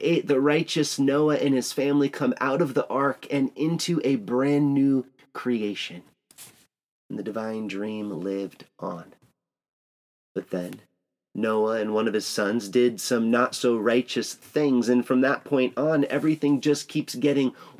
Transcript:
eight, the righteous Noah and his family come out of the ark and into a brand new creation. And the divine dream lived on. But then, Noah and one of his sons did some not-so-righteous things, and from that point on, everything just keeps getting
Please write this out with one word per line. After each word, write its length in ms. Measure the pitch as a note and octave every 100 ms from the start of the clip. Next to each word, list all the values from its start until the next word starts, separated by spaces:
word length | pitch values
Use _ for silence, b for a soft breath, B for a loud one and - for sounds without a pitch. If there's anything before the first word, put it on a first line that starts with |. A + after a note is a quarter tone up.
| D#3+
eight, 200 | E3 -
the 140 | C3+
righteous 580 | C#3+ D#3 E3 D#3+ D3 -
Noah 380 | C#3 C#3+ D3+ D3
and 180 | C#3
his 180 | C3 A#2+
family 380 | - C#3 C#3+ C#3
come 240 | - B2+ -
out 220 | C3+ C#3+
of 140 | D3
the 120 | B2 -
ark 380 | B2+ C#3 B2+ -
and 200 | C#3+ C3 -
into 460 | D#3+ E3 - E3
a 120 | C#3 C3
brand 580 | G2 B2 C#3 C#3+ C#3+
new 320 | C#3 C#3 C3 - _ _
creation. 680 | - B2 A#2 G#2 G2 - F3 - _ _ - - - _ _ _ _ -
And 100 | -
the 40 |
divine 440 | G2 G#2 A2 A2 G#2+
dream 440 | G2 G#2+ G#2+ G#2
lived 560 | F#2+ F#2+ G2 F#2+ - - _
on. 360 | F#2 E2+ - - _ _ _ _ _ _ _ _ _ _ _
But 160 | G2 F#2
then, 320 | F#2 F2+ G#2 - _ _ _ _
Noah 460 | - A2 A2 A2 A2+
and 140 | G#2+
one 140 | G#2+ A2+
of 60 |
his 120 | G#2 -
sons 420 | - G2+ A2+ G2
did 320 | B2 B2 A2
some 300 | - A#2+ A2+
not-so-righteous 1040 | A#2+ B2+ - B2 A#2 A2 B2 B2+ B2 -
things, 540 | - - D#3 D3 B2 A2+
and 180 | B2 A#2+
from 140 | B2+
that 240 | C3+ C3
point 320 | - C3+ B2+ -
on, 260 | D#3 D#3 C#3
everything 540 | C3 D#3 D3+ D3 C#3
just 280 | D3 D3 -
keeps 260 | D#3 D3
getting 400 | B2 C#3+ C#3 B2+ B B